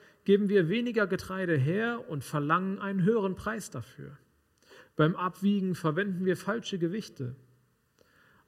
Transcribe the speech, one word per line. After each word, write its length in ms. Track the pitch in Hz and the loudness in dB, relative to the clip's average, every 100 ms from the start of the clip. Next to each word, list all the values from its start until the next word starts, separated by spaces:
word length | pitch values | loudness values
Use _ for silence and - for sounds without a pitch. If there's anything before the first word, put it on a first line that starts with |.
| - _ | -20 _
geben 240 | - 202 202 | 4 4 6
wir 220 | 202 160 | 4 4
weniger 360 | 226 240 220 196 | 2 0 0 0
Getreide 520 | 185 - 190 185 151 | -2 -4 -4 0 2
her 500 | 135 190 233 240 - | 2 0 -2 -4 -6
und 160 | 147 | -8
verlangen 540 | - 151 143 170 190 196 | -4 -4 2 2 0 -4
einen 240 | 196 196 | -4 2
höheren 320 | 180 226 190 | 4 4 2
Preis 340 | 180 208 220 - | -2 -6 -6 -8
dafür. 480 | 131 - - 139 139 _ _ _ _ _ - - - | -10 -12 -14 -16 -18 _ _ _ _ _ -20 -6 2
Beim 180 | 156 | 2
Abwiegen 600 | 180 180 - 196 202 190 | 2 -4 0 0 2 0
verwenden 500 | 175 160 156 202 180 | -2 0 0 -2 -2
wir 140 | 185 175 | 0 0
falsche 400 | - 226 - 190 | -2 -4 -4 -4
Gewichte. 580 | 165 214 - - 123 127 _ _ _ _ _ _ _ _ _ _ | -2 -4 -8 -10 -10 -10 _ _ _ _ _ _ _ _ _ _